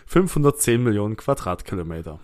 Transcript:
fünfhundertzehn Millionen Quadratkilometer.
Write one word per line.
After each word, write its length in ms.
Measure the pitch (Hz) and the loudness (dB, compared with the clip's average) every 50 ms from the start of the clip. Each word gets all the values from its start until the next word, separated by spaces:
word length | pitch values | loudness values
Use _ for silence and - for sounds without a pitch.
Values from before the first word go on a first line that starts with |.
| - | -8
fünfhundertzehn 760 | - - 175 190 180 - 151 143 143 139 - - 123 117 120 | 0 2 2 2 4 2 2 4 4 2 2 2 2 2 2
Millionen 340 | 123 120 104 104 104 107 110 | 2 2 2 0 0 -4 -6
Quadratkilometer. 1000 | - - - 139 - - 90 90 - - - 104 95 85 82 82 82 80 80 76 78 | -4 -2 -2 -2 -2 -2 -6 -6 -6 -8 -8 -8 -6 -6 -6 -8 -10 -10 -12 -14 -16